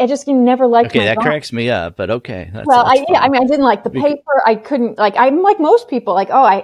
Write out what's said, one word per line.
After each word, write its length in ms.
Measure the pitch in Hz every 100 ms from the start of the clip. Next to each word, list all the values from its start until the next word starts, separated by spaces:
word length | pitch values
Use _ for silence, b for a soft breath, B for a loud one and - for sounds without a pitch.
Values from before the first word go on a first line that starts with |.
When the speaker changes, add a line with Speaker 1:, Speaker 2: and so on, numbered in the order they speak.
Speaker 1:
I 60 | 247
just 200 | 277 277
never 380 | 262 247 254 254
liked 240 | 233 233
Speaker 2:
Okay, 80 | 123
Speaker 1:
my 60 | 107
Speaker 2:
that 80 | 113
Speaker 1:
drawing. 100 | 156
Speaker 2:
cracks 260 | 151 -
me 160 | 117 117
up, 260 | 107 85 -
but 120 | 92
okay, 400 | 120 - 92 85
that's, 140 | 107 294
Speaker 1:
Well, 180 | 247
I, 140 | 226 262
Speaker 2:
that's 140 | 277
Speaker 1:
yeah, 80 | 359
I 20 |
Speaker 2:
fine. 80 | 262
Speaker 1:
mean, 100 | 262
I 20 | 254
didn't 200 | 294 262
like 180 | 208
the 80 | -
Speaker 2:
Bec- 120 | -
Speaker 1:
paper. 380 | 285 285 - 269
I 120 | - 214
couldn't, 420 | - 277 233 -
like, 160 | - 202
I'm 260 | 262 302
like 160 | 392 415
most 280 | 302 466 -
people, 280 | 247 208 185
like, 140 | 190
"Oh, 100 | 262
I, 200 | 240 196